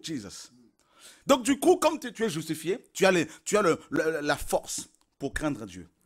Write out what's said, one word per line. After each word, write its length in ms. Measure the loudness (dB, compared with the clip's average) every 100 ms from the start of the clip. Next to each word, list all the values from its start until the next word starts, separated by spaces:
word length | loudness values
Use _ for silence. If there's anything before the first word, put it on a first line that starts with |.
Jesus. 480 | -6 -8 -10 -14 -18 _ _ _ _ _ -20 -6 2
Donc 180 | 2
du 140 | 4 2
coup, 160 | 4 6
comme 200 | 4 0
tu, 140 | -6
tu 140 | -4 -2
es 40 |
justifié, 560 | -2 -6 -6 -4 -6 -8
tu 140 | 2 4
as, 60 |
les, 140 | 4 0 -6 0
tu 100 | 2
as 60 |
le, 180 | 4 2 0
le, 300 | -2 0 0
la 160 | -2 -2
force 540 | -2 -4 -4 -10 -10 _ _ _
pour 160 | -8
craindre 320 | -4 -4 -4 -8
Dieu. 240 | -14 -18 _